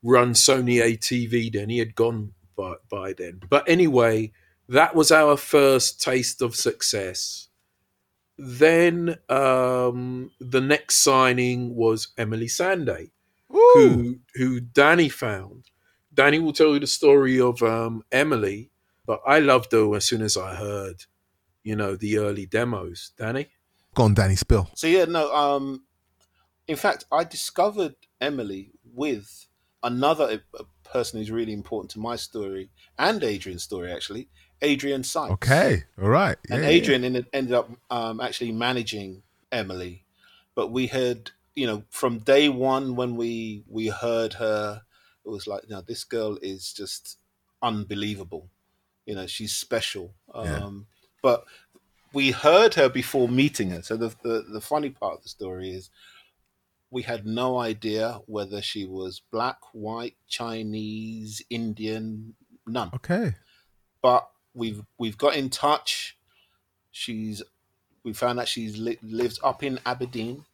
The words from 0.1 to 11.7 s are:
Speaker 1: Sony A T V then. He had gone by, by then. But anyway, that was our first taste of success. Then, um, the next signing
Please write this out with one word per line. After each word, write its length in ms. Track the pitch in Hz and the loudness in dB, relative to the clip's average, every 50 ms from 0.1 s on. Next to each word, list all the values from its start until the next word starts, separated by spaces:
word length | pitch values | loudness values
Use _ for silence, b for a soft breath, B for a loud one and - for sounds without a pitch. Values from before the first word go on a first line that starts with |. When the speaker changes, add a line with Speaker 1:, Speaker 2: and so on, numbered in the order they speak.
| 127 123 123 123 117 | 6 6 6 6 4
Speaker 1:
Sony 480 | 110 - - 135 131 127 123 123 120 | 4 6 6 4 4 4 2 4 4
A 140 | 117 117 117 110 | 4 4 2 0
T 280 | - - 127 123 120 110 | -4 -4 -2 -2 -2 0
V 220 | 117 120 113 113 | -2 -2 -2 -2
then. 200 | 110 101 104 104 | -4 -6 -4 -2
He 80 | 117 120 | -2 -2
had 160 | 113 113 110 | -2 -4 0
gone 380 | - 113 117 117 113 104 101 92 _ _ _ _ - | 0 0 0 0 -4 -8 -10 -12 _ _ _ _ -8
by, 160 | 98 92 - - _ _ | -8 -8 -8 -14 _ _
by 240 | - 101 95 95 95 | -10 -10 -8 -8 -8
then. 260 | - 90 87 85 92 - - | -10 -10 -12 -12 -16 -4 0
But 180 | 135 143 - - | 2 2 4 4
anyway, 640 | 170 175 180 160 135 123 117 117 110 110 110 110 _ _ _ _ _ _ _ _ | 4 4 4 4 6 4 4 4 2 0 -2 -4 _ _ _ _ _ _ _ _
that 260 | 123 135 160 165 - | 4 4 4 6 6
was 160 | 165 156 - | 4 6 8
our 260 | 160 156 156 147 143 139 | 8 6 8 6 4 4
first 640 | - - - 151 139 139 135 131 127 - - _ | 2 2 6 6 8 8 6 6 4 0 -2 _
taste 400 | - - 131 131 123 - - _ | -4 0 0 0 0 -2 -4 _
of 140 | 131 120 117 | -4 -2 -2
success. 920 | - - 123 110 - - - - 107 98 92 92 - - - - - - _ _ _ _ _ _ _ _ _ _ _ _ _ _ _ _ _ _ - | -2 -2 -2 -2 -2 -4 -2 -2 -2 -4 -4 -6 -6 -8 -8 -8 -12 -16 _ _ _ _ _ _ _ _ _ _ _ _ _ _ _ _ _ _ -18
Then, 800 | 143 127 123 123 147 156 165 165 170 175 170 170 170 170 165 - _ _ | -16 -14 2 4 6 6 8 6 6 4 2 0 -4 -4 -6 -6 _ _
um, 1040 | 131 135 139 131 131 127 127 127 127 127 123 123 123 123 123 127 127 127 127 127 _ _ | 0 2 4 4 4 2 2 2 0 0 0 0 -2 -2 -6 -8 -8 -10 -10 -12 _ _
the 220 | 127 127 123 131 | -14 -2 0 0
next 340 | 131 135 147 143 - - - - - | 2 4 2 0 2 0 2 2 4
signing 720 | - 135 131 131 127 127 123 123 123 123 123 123 120 | 6 6 6 6 6 4 2 2 0 0 -2 -4 -6